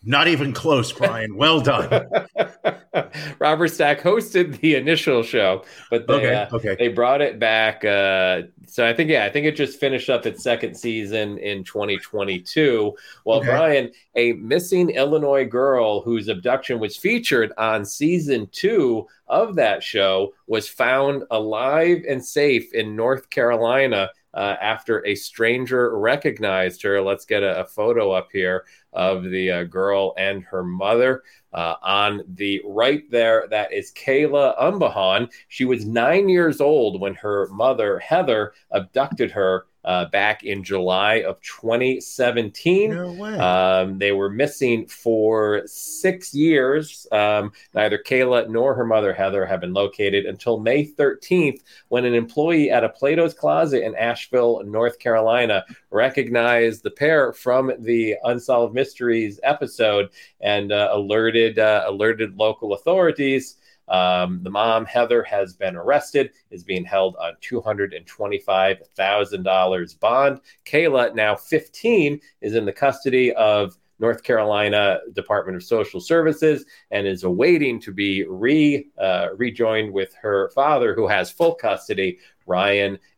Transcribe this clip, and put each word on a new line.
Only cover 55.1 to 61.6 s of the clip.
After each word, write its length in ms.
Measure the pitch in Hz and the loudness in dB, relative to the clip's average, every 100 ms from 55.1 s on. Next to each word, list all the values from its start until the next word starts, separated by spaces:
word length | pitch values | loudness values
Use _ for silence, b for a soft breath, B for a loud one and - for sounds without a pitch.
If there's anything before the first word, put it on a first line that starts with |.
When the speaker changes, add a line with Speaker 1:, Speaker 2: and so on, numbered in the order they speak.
| 113 110 120 120 101 - B _ | 0 2 2 2 0 -4 B _
Speaker 2:
recognized 920 | 101 127 131 117 120 117 117 117 113 | 0 0 0 0 0 2 2 2 -2
the 80 | 104 | -10
pair 420 | - 147 156 127 | -2 2 2 2
from 400 | 113 - 123 131 123 | -2 0 0 0 -4
the 380 | 113 117 110 104 | 0 0 0 -2
Unsolved 500 | 117 120 - 123 117 | -2 -4 0 0 2
Mysteries 680 | 117 135 - 123 113 110 98 | 0 -4 -2 0 0 -2 -4
episode 680 | 127 147 123 - 110 104 101 B B _ | -2 -2 -4 0 2 2 0 B B _
and, 280 | 104 104 101 | -2 0 0
uh, 200 | 104 101 | 0 2
alerted, 680 | 104 101 107 113 113 113 | 0 0 2 2 2 2
uh, 260 | 110 | 4